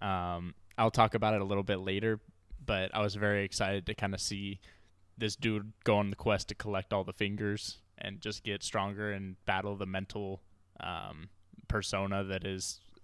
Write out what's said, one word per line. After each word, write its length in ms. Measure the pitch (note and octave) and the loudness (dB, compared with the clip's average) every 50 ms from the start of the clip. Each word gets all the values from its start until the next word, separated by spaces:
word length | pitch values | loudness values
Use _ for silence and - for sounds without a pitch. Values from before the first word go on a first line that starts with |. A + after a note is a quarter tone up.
| G#2 | -2
Um, 520 | G2 F#2+ F2+ F2 F2 F2 E2+ F2 F2 - - - - - | 0 0 0 0 -2 -2 -4 -4 -8 -10 -12 -18 -10 0
I'll 140 | - A2+ A2+ | 2 4 4
talk 240 | - B2 A2+ G#2+ - | 8 8 6 6 6
about 180 | A2 G#2+ A2 A2 | 4 4 4 4
it 60 | G2+ | 4
a 40 | G2 | 2
little 180 | G2 G2+ G2 G2 | 2 2 2 2
bit 140 | G2 G2+ F#2 | 2 0 0
later, 420 | F#2+ F#2+ F#2+ G2+ A2 A2+ A2 G#2 - - - - _ _ - - C#3 | 0 0 0 2 2 2 0 0 -4 -12 -20 -20 _ _ -16 -10 -2
but 300 | B2 G#2+ F#2+ F#2 - - | 0 0 0 0 0 0
I 60 | G#2+ | 0
was 140 | G#2 G#2 G2+ | 0 0 0
very 280 | G#2 G#2 G#2 G2+ G2+ G2 | 2 2 4 4 4 2
excited 420 | G2 - - G#2+ F#2+ G2+ G2 E2+ | 0 0 0 0 2 0 0 -2
to 80 | - G#2+ | -4 -4
kinda 240 | - G#2 G2 G2 F#2 | -2 -2 -2 -2 -2
see 420 | - - G#2 G2 G2+ G2 G2 - - - - - - - _ _ - - - | -2 -4 -4 -4 -4 -6 -6 -8 -12 -18 -20 -20 -20 -20 _ _ -20 -20 -8
this 180 | - A2+ G#2+ - | -4 -2 -2 -2
dude 380 | - - A2+ G#2+ G#2+ G2+ A2 - - - | 0 0 0 2 0 -2 -6 -12 -2 2
go 120 | - G#2+ | 4 4
on 140 | G#2 G#2 G2 | 4 4 2
the 60 | F#2+ | -2
quest 320 | - - A#2 G#2 F#2 - - | 0 2 2 2 2 2 -4
to 60 | G#2 | -8
collect 380 | - - G#2+ G2+ F#2+ F#2 - G#2 | -8 -4 -2 -2 -2 -2 0 0
all 120 | G2 F#2 | 0 0
the 80 | F2 F#2 | -2 -2
fingers 640 | - G#2+ G2 G2+ G#2 G#2+ G2+ G#2 G#2+ - - - - - _ _ - | -2 -2 -2 0 0 0 -2 -2 -2 -4 -8 -10 -12 -18 _ _ -10
and 220 | - G2 G2 F#2+ | -10 -10 -10 -6
just 220 | - G#2+ G#2 - - | -6 -6 -6 -6 -4
get 180 | A2+ G2+ G2 - | -6 -4 -4 -4
stronger 500 | - - G#2+ G2 G2+ G2+ G2+ G#2+ G#2 G2+ | -2 -2 -2 -2 -2 -2 -4 -2 -2 -2
and 240 | G2 G2 F#2+ F#2 - - | -4 -6 -8 -10 -6 0
battle 300 | - G2 F#2+ G2 G2+ G2+ | 0 0 2 2 -2 -2
the 100 | G2 G2+ | -2 -4
mental, 560 | F#2+ F#2+ F#2+ G2 - - G#2 G2+ F#2+ F#2+ F#2 - - - _ _ _ _ - | -2 -2 -4 -4 -4 -6 -6 -6 -6 -6 -8 -12 -20 -20 _ _ _ _ -10
um, 480 | - F2 F2 E2 G2 G2 D#2 D2+ E2+ F#2+ - - - - - - - - | -8 -8 -6 -6 -8 -10 -12 -12 -14 -16 -18 -20 -20 -20 -20 -20 -6 -2
persona 560 | - G#2+ F#2+ - - G2 G2 G2 G2 G2 G2 | -2 0 0 0 0 0 0 0 0 0 0
that 200 | F#2+ F#2+ F#2 G2 | 0 -2 -2 -2
is, 360 | G2 F#2+ F#2 - - - - - - - - | -2 -4 -4 -4 -6 -6 -8 -14 -20 -20 -12